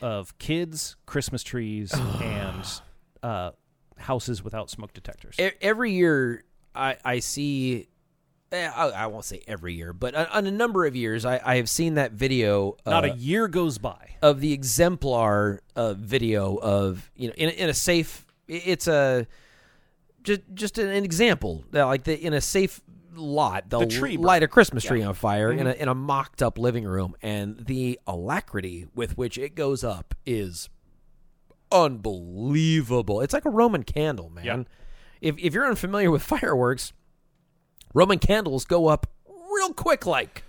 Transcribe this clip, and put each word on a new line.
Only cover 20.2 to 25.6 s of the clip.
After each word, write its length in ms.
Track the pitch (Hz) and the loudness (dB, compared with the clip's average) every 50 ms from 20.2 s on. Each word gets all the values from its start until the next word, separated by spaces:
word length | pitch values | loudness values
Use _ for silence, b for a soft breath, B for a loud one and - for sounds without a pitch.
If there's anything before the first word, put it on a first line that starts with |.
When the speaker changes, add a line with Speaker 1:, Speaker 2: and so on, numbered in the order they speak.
Speaker 2:
ju-, 160 | - 196 208 196 - - 190 | -2 -2 -2 -2 -2 -10 -10
just 240 | 196 214 202 - | -8 -8 -6 -4
an, 100 | 226 208 196 | -4 -4 -2
an 140 | 196 202 202 | -2 -2 -2
example, 600 | 180 165 170 233 226 170 - - 98 82 76 67 - | -2 2 4 4 4 4 2 0 -4 -6 -8 -10 -2
that, 140 | - 147 139 | 2 2 4
like, 180 | 127 135 135 - | 4 2 0 0
the, 160 | 160 156 147 160 | -2 -4 -2 -2
in 100 | 170 151 | 0 0
a 60 | 139 | 0
safe 380 | - - - 196 196 180 - - - - - - - - 165 | 0 2 2 2 2 2 -2 -8 -18 -20 -20 -20 -20 -20 -16
lot, 540 | 165 156 147 143 151 147 104 92 98 - 98 | -12 -8 -2 0 2 2 2 0 -4 -4 -2
they'll 100 | 123 117 | 0 0
Speaker 1:
The 60 | 117 | 2
tree 320 | 113 113 127 135 - 185 | 2 0 -2 -2 -2 -2
Speaker 2:
light 260 | 165 170 180 185 165 156 | 2 4 4 6 6 4
a 40 | |
Speaker 1:
burn. 40 | 143 | 6
Speaker 2:
Christmas 320 | - 247 202 - 139 117 - | 8 8 8 8 4 -2 0
Speaker 1:
Yeah. 60 | - | 0
Speaker 2:
tree 120 | 131 113 104 | 0 0 0
on 100 | 101 95 | 0 -2
fire 360 | - - 104 101 104 107 113 | 0 0 0 2 2 2 2
in 160 | 139 143 | 2 2